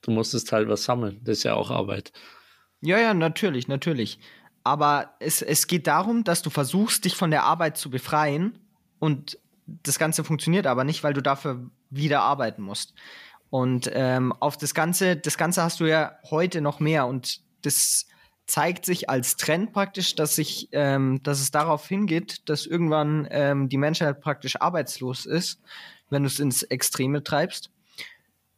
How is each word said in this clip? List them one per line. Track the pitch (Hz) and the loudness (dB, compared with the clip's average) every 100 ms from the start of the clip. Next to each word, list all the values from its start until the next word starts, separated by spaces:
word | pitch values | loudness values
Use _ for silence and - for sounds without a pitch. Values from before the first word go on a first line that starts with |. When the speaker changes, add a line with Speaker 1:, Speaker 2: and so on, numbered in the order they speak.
Speaker 1:
Du | - | -2
musstest | 110 113 123 - | 0 0 -2 0
halt | 110 107 | 2 2
was | 107 | 0
sammeln. | - 123 107 101 | 0 -2 -2 -4
Das | 117 104 | -4 -2
ist | |
ja | 120 | 0
auch | 107 107 | 0 0
Arbeit. | 123 101 101 - - - - - _ _ _ | -2 -2 -6 -8 -18 -20 -20 -20 _ _ _
Speaker 2:
Ja, | 151 202 | 0 4
ja, | 226 | 4
natürlich, | 190 160 156 202 131 123 | 4 2 0 0 0 -2
natürlich. | 139 170 139 104 - - - - _ | -2 -2 -2 -2 -6 -20 -20 -20 _
Aber | 123 147 147 143 - - | 0 4 4 4 0 -6
es, | 151 - | -4 -2
es | 117 147 - | 0 0 0
geht | 180 156 | 0 2
darum, | 151 196 233 | 2 2 0
dass | 208 175 | 0 0
du | 151 | -2
versuchst, | 151 131 185 220 - 185 | -2 0 2 2 0 -2
dich | - | 0
von | 170 | 2
der | 151 | 4
Arbeit | 123 160 165 156 | 4 2 0 -2
zu | 147 | -6
befreien. | 127 - 151 151 143 196 - _ _ _ _ | -6 0 2 2 0 -2 -4 _ _ _ _
Und | 156 139 - - _ _ | 0 0 -4 -16 _ _
das | - 160 - - | -20 -12 -6 0
Ganze | 156 156 | 0 0
funktioniert | 156 151 - 180 160 | -2 -2 2 2 2
aber | 123 | 0
nicht, | 135 160 | 0 0
weil | 147 | -2
du | 139 | 0
dafür | 139 135 151 123 123 - _ | 0 0 -2 -6 -10 -18 _
wieder | 135 151 143 | -4 0 4
arbeiten | 107 139 113 107 | 4 2 -2 -4
musst. | 95 104 - - - - - - _ | -8 -8 -10 -14 -20 -20 -20 -20 _
Und, | 131 127 127 - | 0 2 0 0
ähm, | - 131 127 127 - | 0 2 2 0 0
auf | 147 - | -2 -2
das | 147 | -4
Ganze, | - 160 175 185 175 | 0 0 2 2 2
das | 151 - | -2 -2
Ganze | 170 180 | 0 0
hast | 170 - | 0 0
du | 160 | 2
ja | 156 147 - - | 4 2 -4 -4
heute | 156 180 175 | 0 0 0
noch | 147 - | -2 0
mehr. | 156 156 127 | 2 2 0
Und | 131 - - _ _ | -2 -6 -10 _ _
das | 143 - - - - _ _ _ - | -2 0 2 0 -4 _ _ _ -4
zeigt | - 160 180 - | 0 0 0 -2
sich | 180 - | -2 0
als | 131 123 - | -2 0 -2
Trend | - 165 214 | 0 0 0
praktisch, | 202 196 190 180 | -2 -2 -2 -4
dass | - 151 | 0 0
sich, | - 151 - - | 0 -2 -6 -4
ähm, | 143 139 139 135 135 | 0 2 2 2 0
dass | 147 139 | 0 -2
es | 135 | 0
darauf | 151 160 147 - | 2 2 0 0
hingeht, | 196 208 160 - - - | -2 0 0 -2 -8 -4
dass | 151 | -2
irgendwann, | - 170 165 156 151 151 147 | 0 2 2 4 2 0 0
ähm, | 143 143 139 135 | 0 2 2 0
die | 135 | 2
Menschheit | 147 160 156 139 | 0 2 0 0
praktisch | 156 139 135 - | -4 -4 -6 -2
arbeitslos | 175 175 131 - 127 127 - | 0 0 -2 -6 -6 -6 -2
ist, | 165 185 - - - - - _ | -2 -2 -8 -16 -20 -20 -20 _
wenn | 143 | 0
du | 139 | 0
es | 139 | 2
ins | 143 120 | 0 0
Extreme | - 127 - - 131 147 | -2 -2 -2 0 0 -2
treibst. | 143 147 185 - - _ _ - - - _ _ _ | 0 0 0 -4 -14 _ _ -20 -18 -20 _ _ _